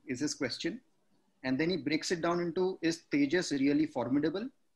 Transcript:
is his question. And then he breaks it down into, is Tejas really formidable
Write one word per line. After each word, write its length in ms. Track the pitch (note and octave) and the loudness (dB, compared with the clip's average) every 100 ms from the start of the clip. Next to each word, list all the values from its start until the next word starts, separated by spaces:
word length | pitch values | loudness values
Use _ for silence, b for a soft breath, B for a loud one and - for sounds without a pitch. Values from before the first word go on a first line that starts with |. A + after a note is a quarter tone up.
| - | -8
is 120 | B2+ | -4
his 140 | C#3+ | -4
question. 460 | - B2+ - E3+ A3+ - _ _ _ _ _ | -2 -4 -4 -6 -6 -12 _ _ _ _ _
And 160 | C3 C3 | -2 0
then 100 | D#3+ | 2
he 80 | F3+ | 0
breaks 340 | C3 D#3 - | 0 -2 0
it 100 | F3 | -2
down 180 | E3+ F3 | 0 0
into, 380 | F3 D#3+ F#3 F#3+ | 0 0 -2 0
is 220 | E3 E3 - | -2 -2 -2
Tejas 400 | D3 C#3+ F3 E3 C#3 | 2 2 2 0 0
really 260 | C#3 D3 D#3 | 2 4 2
formidable 600 | B2+ A#2 C#3+ D#3 F3+ B3+ - _ | -2 0 2 2 -2 -6 -12 _